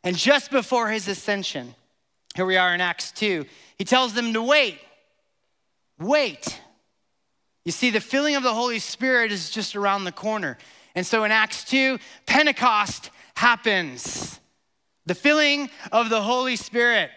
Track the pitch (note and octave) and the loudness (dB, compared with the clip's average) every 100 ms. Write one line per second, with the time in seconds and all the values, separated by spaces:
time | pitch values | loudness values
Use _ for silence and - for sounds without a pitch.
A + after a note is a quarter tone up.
0 | F3+ F3+ - C#4+ - C4 - B3+ A3+ A3 | -4 0 4 4 4 -2 0 -2 0 -4
1 | F#3 F#3+ - G3+ F#3 D3 A#2+ A#2 _ _ | -4 -6 -2 -2 -2 -8 -12 -18 _ _
2 | _ _ _ - F#3 F#3 F3+ F3 F3+ E3+ | _ _ _ -4 0 4 2 2 -2 -4
3 | - - G#3 F3 C#3 - - _ G3 B3+ | -8 -4 -2 -2 -4 -14 -20 _ 0 2
4 | B3+ A3 A#3 A3 A#3 D4+ B3 D3+ - _ | 2 -2 -2 -2 2 2 2 -4 -20 _
5 | _ _ _ _ _ _ _ _ _ _ | _ _ _ _ _ _ _ _ _ _
6 | F3 D4 B3+ D3 - - - _ _ _ | 0 0 0 -4 -12 -12 -18 _ _ _
7 | _ _ _ _ _ _ - - B3 G#3+ | _ _ _ _ _ _ -8 -2 0 0
8 | - C4+ D4 C#4 B3+ A3+ B3 A#3 - - | 0 0 0 0 0 0 -2 -2 -6 -4
9 | C4 B3+ A3+ G3+ D#3+ - G3+ G#3 G3+ G3 | 0 2 2 -4 -6 -8 -6 -2 0 0
10 | F#3 - G#3 G#3+ D#3+ B2 - - _ F3 | -4 -6 -6 -4 -6 -10 -18 -20 _ -8
11 | F3+ A3+ G#3+ A3 A3 - - C4+ C4+ B3+ | -2 0 2 2 2 -2 -2 2 2 0
12 | - - - C4+ D4+ - B3 G#3+ G#3 - | -8 -18 0 2 4 4 2 2 0 -4
13 | - _ - - A#3 A#3 A3+ G3 D#3+ B2+ | -12 _ -18 0 2 4 2 0 -2 -8
14 | - - - - _ _ _ _ _ _ | -8 -8 -8 -12 _ _ _ _ _ _
15 | - - D4 D4+ D4 C#4+ C#4 - - A3 | -8 0 2 4 4 0 -4 -10 -2 0
16 | A#3 A3+ G#3 B3+ B3+ B3 - A#3+ A#3+ A3+ | 2 0 2 0 0 -4 -4 0 2 2
17 | D#3+ | 0